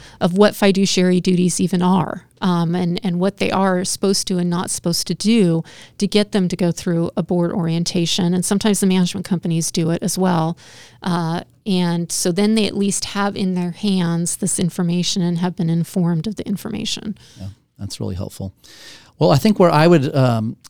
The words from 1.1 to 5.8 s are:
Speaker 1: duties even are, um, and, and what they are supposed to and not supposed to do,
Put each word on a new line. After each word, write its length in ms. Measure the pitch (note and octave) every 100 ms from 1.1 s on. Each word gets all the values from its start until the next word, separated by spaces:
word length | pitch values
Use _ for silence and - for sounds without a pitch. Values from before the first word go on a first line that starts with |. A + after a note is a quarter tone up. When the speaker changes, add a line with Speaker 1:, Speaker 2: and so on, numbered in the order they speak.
| F3+
Speaker 1:
duties 400 | F3+ F3+ F3+ -
even 220 | F3+ F3+
are, 420 | F3+ F#3+ - - - _
um, 340 | F#3 F3 E3
and, 240 | F3+ F3 F3
and 160 | G3 F3
what 160 | F#3+ -
they 140 | F#3+
are 340 | F#3+ G3 F3+
supposed 420 | - - G3 G3 -
to 100 | F3+
and 100 | F3
not 220 | F3 -
supposed 360 | - F3 E3+ -
to 60 |
do, 480 | E3+ G#3 A#3 F3+ E3 - -